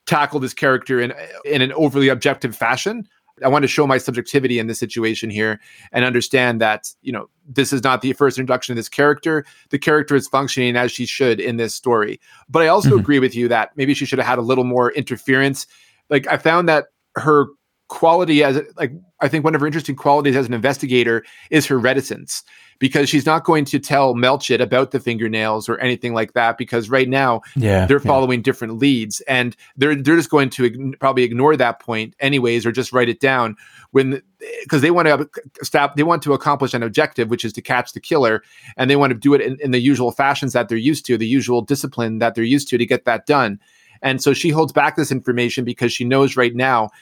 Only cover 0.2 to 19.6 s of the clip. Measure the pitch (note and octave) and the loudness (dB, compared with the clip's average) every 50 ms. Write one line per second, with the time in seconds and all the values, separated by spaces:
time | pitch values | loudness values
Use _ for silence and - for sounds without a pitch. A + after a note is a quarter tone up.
0.2 | D3 D3 D3+ C#3+ C3 B2+ - - - C3 C3 A#2+ - - C3 B2 A#2+ B2+ C3+ D3 | 0 -2 -2 -6 -6 -6 -6 -2 0 0 0 0 0 -2 -2 -2 -2 -4 -6 -12
1.2 | D#3+ - - - - C#3+ D3 C3 B2+ C3+ - D#3+ D#3 C#3 C3 C#3 C3+ C3+ B2+ A#2 | -16 -18 -18 -14 -6 -4 -2 0 0 -2 0 0 0 2 2 2 2 2 2 4
2.2 | - C#3+ C3 - - A#2 G#2+ - A#2 A#2 C3 - - G3 A#3 A#3 - _ _ _ | 2 0 0 2 -4 -8 -4 -2 -2 -2 -2 -2 -2 -6 -6 -6 -12 _ _ _
3.2 | _ _ _ - C3 C3 C#3+ D3 C#3 B2+ - D#3 D3 C3+ C3 B2 - C#3+ A#2 B2 | _ _ _ -2 0 2 2 2 2 2 2 0 2 2 2 0 0 -4 -6 -6
4.2 | A#2+ - - C#3 C3 B2 B2 A#2 A2 A#2 A2 - B2 A2 - A#2 A2 A2+ A2 - | -8 -2 -2 0 0 2 0 -2 -2 -4 -6 -8 -8 -8 -4 -4 -2 -2 -2 -4
5.2 | A#2 A2 G2+ G#2+ A2 A2 G#2+ - _ - - - - - - B2 B2 B2+ B2 A#2+ | -8 -8 -4 -2 -2 -2 -4 -6 _ -20 -20 -20 -20 -6 -2 0 0 2 0 0
6.2 | - - C3+ B2+ B2+ A#2+ A#2 A2+ A2+ G#2+ G#2+ - - - - _ _ C3 A#2+ G2+ | -2 2 0 2 2 2 2 2 0 0 0 -2 -6 -16 -18 _ _ -10 -10 -10
7.2 | - _ _ _ _ C#3+ B2 C#3 C3+ - C#3 B2 A#2+ C3 B2+ A2 B2 C3+ B2 - | -12 _ _ _ _ -4 -2 -2 0 0 -2 0 0 0 0 0 -2 -4 0 2
8.2 | C#3+ C3 A#2 C3 C3 B2+ B2+ B2+ - - A#2+ A2+ G#2+ - - - C#3+ D3 C#3+ - | 0 0 0 -2 -2 -2 -2 -2 -2 -6 -8 -8 -8 -6 -2 2 2 2 2 0
9.2 | - E3 D#3 D3 - - _ _ _ - D3 C#3 - E3 D3+ D3+ C#3+ - C#3+ C3 | -2 -2 -2 -2 -4 -8 _ _ _ -8 -8 -4 0 2 2 2 2 2 0 0
10.2 | - - - C3+ C#3 B2+ - C3 B2 B2 A#2+ B2 B2 A#2+ - - B2 - - - | 0 0 -2 -2 -2 -2 -2 -2 -2 0 0 0 -2 -2 -4 -6 -8 -8 -2 0
11.2 | C3+ A#2+ A2 G2+ G2+ B2 A#2 A#2 A2+ G#2 - - - B2 A#2 A2 G#2 G#2+ G#2 - | 0 0 0 0 -2 -6 -4 -4 -4 -6 -6 -6 -2 0 0 0 0 -2 -6 -12
12.2 | _ _ - - _ _ C3 E3 D#3+ D#3+ F#3 G#3 D#3+ C3+ C3+ A2+ F#2+ C#3+ C#3+ C3 | _ _ -20 -20 _ _ 0 2 4 4 4 4 4 4 4 4 4 2 2 2
13.2 | C3 B2 B2 A#2+ A#2+ A#2 A#2 A2+ G#2+ - _ C#3 C3+ C#3+ C#3 - C#3 - C3+ B2 | 2 0 0 -2 0 0 0 0 0 -2 _ -4 0 0 0 -2 -2 -4 -2 -2
14.2 | A#2 A#2+ B2+ A#2+ A2+ A#2+ C3 B2+ B2 B2 B2 B2 A#2+ A#2+ - D3 - - B2 - | 0 0 0 -2 0 0 0 0 0 0 0 0 0 0 -2 -4 -6 -6 -10 -8
15.2 | - C#3 C3 C3+ C3+ C#3 C3+ - - _ _ _ _ _ _ _ _ - D3 C#3 | -2 0 2 2 2 0 -2 -4 -10 _ _ _ _ _ _ _ _ 0 0 0
16.2 | - - D#3 C#3 - D#3+ E3+ F3 F3 E3 D#3 C#3+ - _ _ _ _ _ _ A#2 | 2 0 -2 0 2 2 2 4 4 4 2 2 0 _ _ _ _ _ _ -4
17.2 | A#2 D#3 D3+ C#3+ C#3 C#3+ - _ _ _ _ _ _ _ - - E3 E3 E3+ F3+ | 2 4 4 4 4 0 -6 _ _ _ _ _ _ _ -4 0 2 4 4 4
18.2 | F3 D#3+ D3+ D3 D3 C#3 C3 D3+ - - - - D#3 A#2+ D3 F3 _ _ _ - | 2 2 4 4 4 4 2 -2 -4 -8 -8 -8 -8 -8 -8 -14 _ _ _ -4
19.2 | D3 C#3 D#3 D#3 C#3 D#3+ D#3+ C#3 | -2 -2 -2 0 0 0 0 0